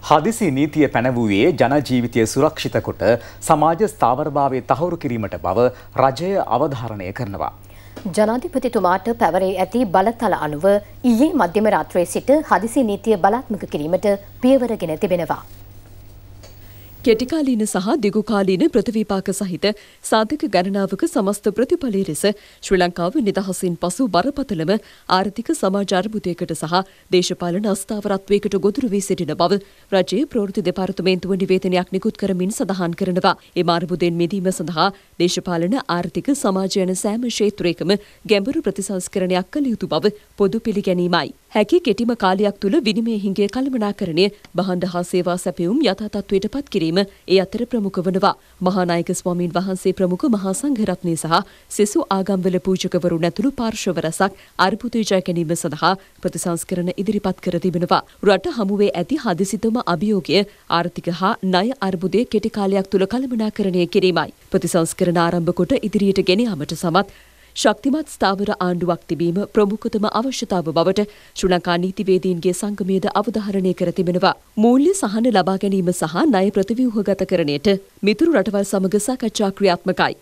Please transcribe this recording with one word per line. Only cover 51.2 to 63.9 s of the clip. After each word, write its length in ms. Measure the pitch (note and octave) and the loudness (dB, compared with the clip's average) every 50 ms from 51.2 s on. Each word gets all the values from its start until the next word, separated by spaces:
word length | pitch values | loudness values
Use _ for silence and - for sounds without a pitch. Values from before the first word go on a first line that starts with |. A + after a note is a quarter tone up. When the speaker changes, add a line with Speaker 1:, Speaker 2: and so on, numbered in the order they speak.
Speaker 3:
සහ 120 | - D#3 E3 F#3+ - - - - _ _ - | 0 2 2 2 0 -2 -18 -20 _ _ 0
සෙසු 280 | - G3+ G3 - E4+ - - G3 | 0 0 2 2 -2 0 0 0
ආගම්වල 420 | F#3+ F#3 G#3 G3+ F#3+ F3+ F#3+ F3+ F3+ - | -2 0 0 -2 0 0 0 0 0 0
පූජකවරුන් 600 | F#3+ F#3 F3 - F3 - F3+ F3 F3 E3+ D#3+ E3+ E3+ | 0 -2 -2 -2 -2 -2 0 0 0 0 0 -2 -2
ඇතුළු 220 | D#3+ - - C#4 C#4 - | -2 0 -2 -2 -2 -2
පාර්ශව 380 | A#3 A3+ A3 - - G3+ E3 F3 D#3+ | -4 -4 -4 -4 -4 -4 -2 -2 -4
රැසක් 300 | D#3+ E3 - F#3+ G3+ F#3+ - - - _ - F3+ | -4 0 0 0 0 0 -8 -20 -16 _ 0 0
අර්බුදය 360 | F#3+ A3+ G#3+ - A#3 - A3+ G#3+ - | 0 0 -2 -6 -4 -2 -2 0 2
ජය 80 | G3 F#3 F3+ - | 0 0 0 0
ගැනීම 260 | F3 E3+ E3+ D3+ E3+ - | -2 -2 -2 -2 -2 -4
සඳහා 280 | - E3+ D3+ D3+ E3 E3+ F#3+ F#3+ - _ _ - | -4 -6 -4 0 0 0 0 0 -6 _ _ -8
ප්‍රතිසංස්කරණ 720 | - F3+ - E3+ - F3+ E3+ E3 - - F#3+ F3 F3 F3+ - - | -8 -6 -6 -4 -4 -4 -4 -4 -4 -4 -4 -2 -2 -4 -4 -2
ඉදිරිපත් 380 | G3 G3+ A3 G3+ - F#3+ F#3 - - | -2 -2 -2 -2 -2 -2 -4 -2 -4
කර 120 | F#3+ F3 E3+ - | -4 -2 0 -2
තිබෙනවා. 360 | F#3 D#3+ F3 F3 - F#3+ D3+ - _ _ _ - G3 | -2 0 0 0 2 2 0 0 _ _ _ 2 2
රට 260 | G3 F#3 - F4 D#4 A#3 | 2 2 0 -4 -4 -2
හමුවේ 320 | G#3 G3 G#3 G3+ G#3 G3 - F3 | -2 -2 0 0 0 0 0 -2
ඇති 180 | F3 - C4 D#4 - | -4 -4 -4 -4 -2
හදිසිතම 560 | A3+ F3 D#3 G3 F#3+ - F#3 - A3+ A3 B3 - - F3 | -2 -2 -2 -2 -2 -2 -2 -2 0 -2 0 0 -2 -2
අභියෝගය 440 | D#3 G#3 G#3+ G#3+ F#3+ - - C#3+ F#3+ G3+ G3+ - _ _ _ D#3+ E3+ | 0 0 0 0 0 0 2 2 2 2 0 -8 _ _ _ 0 0
ආර්ථික 300 | E3+ F3 - - - E3+ F3 D#3+ | 0 -2 -6 -6 -6 -6 -4 0
හා 100 | F#3+ G3 A#3 - - F#3 | 0 0 0 0 -2 2
ණය 180 | F3+ F3 G3 A#3+ C4 _ G3 F#3+ | 2 2 2 0 -2 _ -2 -4
අර්බුදය 340 | F#3+ E3 F#3 F3+ D#3 G#3 B3 - - | -2 -2 -2 0 0 0 0 0 -2
කෙටි 180 | G#3 G3+ A3 - G#3+ | -2 -2 -2 -2 -2
කාලයක් 340 | G3 F#3+ G3 G3 G3 - - | -2 0 0 0 -2 0 2
තුළ 120 | F#3+ F#3 F#3+ A#3 | 2 2 2 0
කළමනාකරණය 760 | B3+ C4+ B3+ B3 A3 G#3+ G#3+ - - G3+ F#3+ F3+ F#3 F3 E3+ | -4 -2 -2 -2 -2 -2 -2 -2 -2 -2 0 2 0 0 2